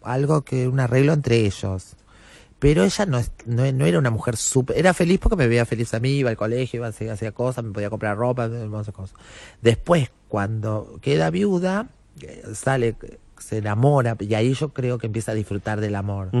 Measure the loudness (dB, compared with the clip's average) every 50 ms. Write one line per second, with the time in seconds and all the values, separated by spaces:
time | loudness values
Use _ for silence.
0 | -8 -4 -2 0 2 2 2 0 0 -2 -2 -2 0 0 0 0 0 2 4 4
1 | 4 4 4 2 2 2 4 4 4 2 0 -2 -4 -4 -6 -6 -8 -12 -20 _
2 | _ _ -20 -20 -20 -20 -20 -20 -20 _ -8 2 2 4 6 6 4 2 2 0
3 | 0 0 2 0 0 -2 -6 -10 -6 -2 0 0 2 2 2 2 2 2 4 4
4 | 2 2 0 0 -2 -2 -2 -2 -2 0 2 0 2 2 0 4 4 4 4 4
5 | 2 2 2 4 4 2 2 4 4 4 4 2 2 0 0 -4 -2 -4 -2 -2
6 | 0 0 0 2 0 0 0 -2 -2 -2 -2 -2 -2 -4 -4 -6 -6 -6 -8 -8
7 | -8 -8 -6 -6 -6 -8 -4 -2 -2 -2 -2 -4 -6 -6 -6 -4 -4 -4 -4 -4
8 | -4 -4 -2 0 0 -2 0 -2 -2 -4 -4 -6 -8 -8 -8 -8 -8 -8 -10 -12
9 | -14 -16 -16 -20 -20 -20 -20 -20 -20 -20 -8 2 4 4 4 4 2 2 2 2
10 | 2 -2 _ _ _ -6 -4 -2 -2 -2 -4 -4 -4 -4 -4 -4 -6 -10 -14 -8
11 | -2 0 0 2 2 0 0 0 0 2 0 0 0 0 -2 -2 -4 -6 _ _
12 | _ _ -20 -20 -20 -18 -18 -18 -14 -14 -12 -4 -2 0 0 2 0 -2 -2 -6
13 | -12 -18 -18 -20 -20 -20 -20 -20 -10 -6 -6 -4 -2 -2 0 4 4 6 6 4
14 | 2 2 -2 -4 -2 0 2 2 2 2 2 0 -4 -6 -6 -4 -4 -4 -4 -4
15 | -4 -4 -4 -4 -4 -4 -4 -4 -4 -4 -6 -6 -4 -4 -4 -2 -2 -2 -2 -4
16 | -4 -4 -4 -6 -6 -2 0 0